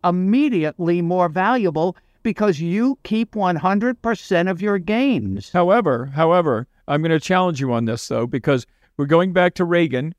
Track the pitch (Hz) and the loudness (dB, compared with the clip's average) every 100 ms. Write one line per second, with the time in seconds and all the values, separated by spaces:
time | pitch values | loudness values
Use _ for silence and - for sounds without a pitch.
0 | 175 180 185 240 294 208 151 - 170 175 | -2 0 2 2 2 0 -2 -2 -2 0
1 | 170 180 175 160 190 254 185 156 175 175 | 0 0 0 0 0 0 0 0 -2 -4
2 | _ _ 233 - 214 151 170 190 254 269 | _ _ -6 0 0 0 -2 0 0 -2
3 | - 220 226 220 185 170 175 202 240 247 | -4 -4 -2 -2 -2 0 0 0 0 -2
4 | 226 226 - 175 180 180 208 202 170 220 | -4 -4 0 0 0 -2 -2 -2 -2 0
5 | 277 196 104 98 - 180 175 220 185 120 | 0 0 -2 -6 -4 0 2 2 2 -2
6 | 135 139 165 180 160 117 127 _ - 147 | -4 0 2 4 2 0 -4 _ -4 -2
7 | 160 160 - 185 180 147 135 117 117 117 | 2 0 0 0 0 0 -2 0 -2 -4
8 | - 120 120 131 151 135 - _ _ - | -4 -4 -2 -2 0 0 -2 _ _ -6
9 | 143 165 185 180 180 - 175 175 165 127 | 2 2 4 2 2 0 0 2 0 -2
10 | 151 | -6